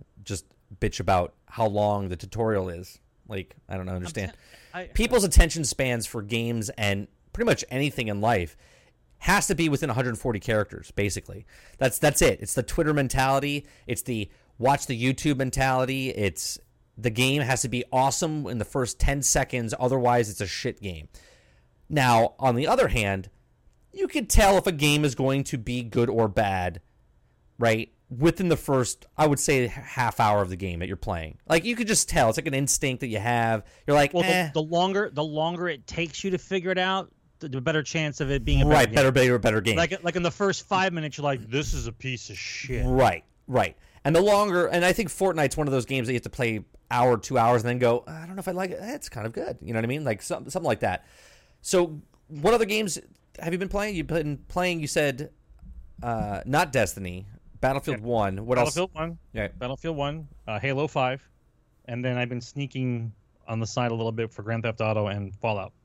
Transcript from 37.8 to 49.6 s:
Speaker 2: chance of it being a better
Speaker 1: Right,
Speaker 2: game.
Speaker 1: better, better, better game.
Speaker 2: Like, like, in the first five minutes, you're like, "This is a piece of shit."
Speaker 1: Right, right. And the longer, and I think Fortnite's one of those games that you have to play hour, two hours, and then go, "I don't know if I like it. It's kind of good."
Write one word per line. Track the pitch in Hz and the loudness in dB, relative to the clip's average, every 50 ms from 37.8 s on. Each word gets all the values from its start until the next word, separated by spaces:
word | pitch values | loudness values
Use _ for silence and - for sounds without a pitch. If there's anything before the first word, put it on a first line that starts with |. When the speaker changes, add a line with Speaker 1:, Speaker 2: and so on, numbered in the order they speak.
Speaker 2:
chance | 147 - - 165 156 151 143 - | -2 -2 -2 -2 -2 -2 -2 -4
of | 156 135 | -2 -2
it | 139 143 - | 0 0 2
being | - 143 135 | 2 2 4
a | 143 | 6
better | 147 151 | 6 6
Speaker 1:
Right, | 147 131 | 6 6
Speaker 2:
game. | 110 110 | 6 4
Speaker 1:
better, | 143 139 135 | 4 4 6
better, | 127 131 127 127 123 117 | 6 6 6 6 4 4
better | 98 120 107 107 | 4 2 2 2
game. | 95 113 110 | 2 2 2
Speaker 2:
Like, | 160 170 156 180 190 | 2 2 0 -2 -4
like, | - 170 156 | -4 -2 -2
in | 180 | 0
the | 175 170 | -2 -2
first | - - 208 196 185 - - | -2 0 0 0 0 -2 -4
five | - 208 185 190 190 | -2 0 0 2 0
minutes, | 175 165 156 147 - - | 0 -4 -6 -6 -6 -4
you're | 147 | -2
like, | 143 139 127 110 107 | -2 -2 -2 -4 -4
"This | 117 143 156 143 - | -4 -2 -2 -2 -2
is | - - | -2 -4
a | 117 | -6
piece | - - - 131 127 113 - - | -8 -8 -8 -8 -8 -8 -10 -14
of | 104 90 | -14 -12
shit." | - - - - - 131 127 - 123 | -12 -10 -10 -10 -8 -6 -4 -2 0
Speaker 1:
Right, | 123 127 131 127 107 90 82 - _ _ _ _ | 2 4 6 6 6 4 0 -6 _ _ _ _
right. | - 127 123 101 87 - - - _ _ - - | 0 0 2 2 0 -2 -10 -20 _ _ -4 0
And | 139 160 | 2 4
the | 165 | 4
longer, | 190 208 208 202 208 208 180 180 175 | 6 6 6 4 4 2 2 2 2
and | - - 175 175 | 2 2 2 4
I | 180 | 4
think | 185 - 220 156 | 2 2 -2 -4
Fortnite's | - - 190 190 170 160 147 131 - | -2 0 0 0 2 2 0 0 0
one | - 151 | 0 0
of | 143 | 0
those | 135 131 120 | 0 0 0
games | - 135 135 117 117 | 0 -2 -2 0 0
that | |
you | 131 | -2
have | 120 - | -2 -4
to | - | -6
play | - - 127 117 110 107 90 - - - _ _ | -4 -2 -2 0 0 -2 -6 -10 -16 -20 _ _
hour, | 120 123 123 127 120 | 2 4 6 6 4
two | 107 - - 135 123 | 4 2 0 2 4
hours, | 113 117 123 120 | 6 6 6 4
and | 110 120 | 4 0
then | 120 127 | 2 4
go, | 123 120 117 - - | 4 4 4 2 0
"I | - 160 160 165 | -6 -12 -14 -14
don't | 165 190 | -12 -12
know | 196 | -8
if | 185 190 | -6 -6
I | |
like | 175 180 190 185 | -4 -4 -4 -4
it. | - - | -6 -8
It's | 185 220 262 277 - - | -8 -10 -10 -10 -12 -12
kind | - 117 104 | -10 -8 -8
of | 113 | -6
good." | 120 - 302 - - - | -6 -6 -6 -6 -8 -10